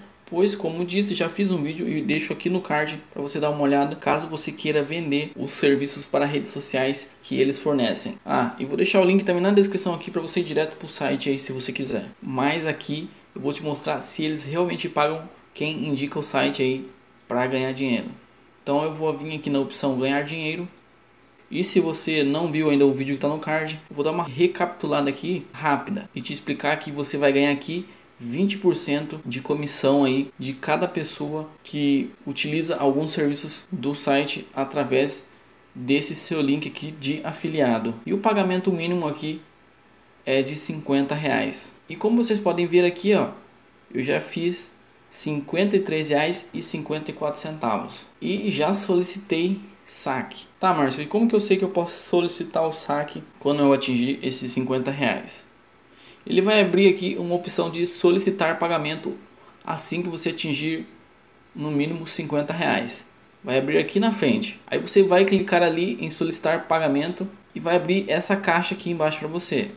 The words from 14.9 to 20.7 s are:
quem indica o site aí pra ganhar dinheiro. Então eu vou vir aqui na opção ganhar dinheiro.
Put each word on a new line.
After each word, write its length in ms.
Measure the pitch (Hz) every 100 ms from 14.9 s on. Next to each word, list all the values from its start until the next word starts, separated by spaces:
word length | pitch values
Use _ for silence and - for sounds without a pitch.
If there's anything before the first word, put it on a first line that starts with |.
| 147 147 160 170 - -
quem 320 | - 151 156 151
indica 320 | 135 143 151
o 60 |
site 380 | 143 139 139 139
aí 280 | 131 131 - - _ _ -
pra 180 | 117 131
ganhar 280 | 131 131
dinheiro. 340 | 131 135 113 - - - _ _ _
Então 180 | - 143 156
eu 80 |
vou 180 | 156 156 143
vir 180 | 156 151
aqui 140 | 151
na 100 | 139
opção 400 | 135 - 143 127
ganhar 220 | 135 139
dinheiro. 440 | 147 165 156 170 180